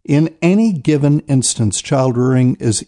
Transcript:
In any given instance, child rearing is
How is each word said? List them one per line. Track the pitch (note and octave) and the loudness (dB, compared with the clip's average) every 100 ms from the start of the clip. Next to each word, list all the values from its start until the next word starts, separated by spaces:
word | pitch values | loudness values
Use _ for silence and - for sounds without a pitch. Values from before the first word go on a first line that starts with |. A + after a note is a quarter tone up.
In | - D3 D#3+ - | -2 0 0 -2
any | E3+ G3 A3+ | 0 2 0
given | E3+ C#3 D3+ C#3+ D3 | 0 -2 0 2 0
instance, | - C3+ A#2 - G#2+ - | 0 -2 0 -2 -2 -4
child | - C#3 C3 A#2+ | -4 0 0 0
rearing | B2+ B2+ B2+ A#2 | 0 2 2 0
is | A#2 G#2 | -4 -4